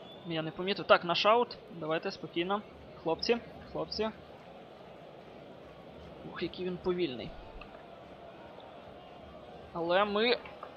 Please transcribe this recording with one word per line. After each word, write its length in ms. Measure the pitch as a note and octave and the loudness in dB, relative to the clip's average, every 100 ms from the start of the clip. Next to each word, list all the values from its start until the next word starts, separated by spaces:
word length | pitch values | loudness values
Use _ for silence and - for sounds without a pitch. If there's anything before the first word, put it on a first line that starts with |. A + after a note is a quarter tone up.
| - - F3 | -14 -12 -4
Я 160 | D#3+ | -2
не 100 | D#3 | -2
помітив. 340 | - F#3 G3+ D#3+ | -2 0 2 8
Так, 180 | F#3 | 8
наш 220 | E3+ E3+ G#3 | 10 6 8
аут. 320 | A#3+ A#3+ - - E3 | 8 6 -2 -12 -6
Давайте 320 | D#3 E3 G3 | 0 0 0
спокійно. 500 | - - E3 F3+ G3+ - - - - | -6 -4 0 2 0 -2 -16 -16 -4
Хлопці, 340 | D#3+ D#3+ - A#3+ - - - | 0 2 4 2 2 -14 -8
хлопці. 380 | D3+ D#3+ - G#3+ - - - - - - - - - - - - - - - - - - - - - D#3+ | -4 -4 0 -2 -2 -16 -16 -16 -16 -16 -16 -16 -16 -16 -16 -16 -16 -16 -16 -16 -16 -16 -16 -14 -12 -10
Ух, 120 | - | -4
який 220 | E3+ - F#3 | -4 0 -2
він 120 | F3 | 0
повільний. 520 | F#3 F3+ D#3+ A#2 B2+ - - - - - - - - - - - - - - - - - - - - - - - - | 2 4 2 0 -6 -8 -12 -12 -12 -14 -14 -14 -16 -14 -14 -14 -14 -14 -14 -16 -16 -16 -16 -16 -16 -14 -14 -14 -10
Але 320 | E3+ E3+ F#3 G#3 | -4 6 6 8
ми, 320 | G3+ A#3+ - - - - | 6 6 4 0 -12 -12